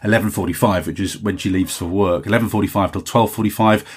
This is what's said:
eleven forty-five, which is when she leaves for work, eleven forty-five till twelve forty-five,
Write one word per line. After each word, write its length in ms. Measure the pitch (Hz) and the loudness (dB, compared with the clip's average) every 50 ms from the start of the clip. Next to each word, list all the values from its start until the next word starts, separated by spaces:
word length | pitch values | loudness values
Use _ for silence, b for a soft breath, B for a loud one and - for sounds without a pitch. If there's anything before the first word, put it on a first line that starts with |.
| B | B
eleven 260 | 104 110 113 104 107 | 0 2 2 2 0
forty-five, 560 | - 107 90 85 85 - 123 110 95 90 82 | -2 -2 -2 -4 -2 0 0 2 2 0 -2
which 140 | 85 78 - | -4 -4 -4
is 180 | 98 87 - - | -4 -6 -6 -4
when 200 | 107 101 92 92 | -4 -4 -4 -2
she 120 | - 98 | -2 0
leaves 280 | 92 92 90 - - - | 0 0 0 -2 -4 -6
for 80 | 90 | -6
work, 420 | 85 90 101 101 90 87 85 - 101 | -2 0 2 2 2 2 0 0 0
eleven 220 | 110 117 113 101 | 0 0 0 0
forty-five 420 | - 107 101 90 - 104 95 87 | 0 0 0 0 0 0 0 0
till 80 | - 98 | -2 -6
twelve 320 | - - - 120 110 107 | -6 0 2 2 2 2
forty-five, 560 | - - 110 104 - - 110 110 107 107 - B B | 2 0 0 0 2 2 4 4 4 4 2 B B